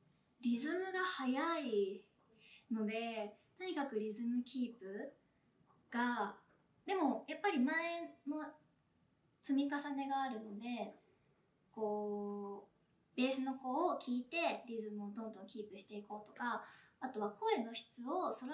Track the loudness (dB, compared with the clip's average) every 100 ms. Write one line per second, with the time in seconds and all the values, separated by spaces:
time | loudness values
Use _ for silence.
0 | _ _ _ _ 2 2 2 0 0 2
1 | 2 2 2 2 2 2 2 4 2 0
2 | -10 _ _ -20 -20 -20 -4 0 2 2
3 | -2 -2 -4 -6 _ -6 -2 0 0 0
4 | 0 0 2 2 0 0 -2 -2 -8 -6
5 | -6 -10 _ _ _ _ _ -20 _ 0
6 | 2 2 -2 -4 _ _ _ _ -2 2
7 | 4 2 -2 0 2 4 4 4 2 -2
8 | -6 -8 -4 -4 -4 -10 _ _ _ _
9 | _ _ _ _ 2 4 4 2 0 -2
10 | 2 2 2 -2 -6 -6 -4 -2 -4 -6
11 | -20 _ _ _ _ _ _ -4 0 0
12 | 0 -2 -2 -4 -6 -8 -12 _ _ _
13 | _ 0 2 2 -2 -4 -2 2 2 2
14 | -2 -2 -2 0 2 0 -4 -6 -4 -6
15 | -6 -6 -8 -8 -10 -10 -8 -8 -6 -8
16 | -8 -10 -10 -6 -4 -4 -6 -18 -20 _
17 | -6 -2 -4 0 2 4 2 -2 -4 -6
18 | -2 0 2 0 0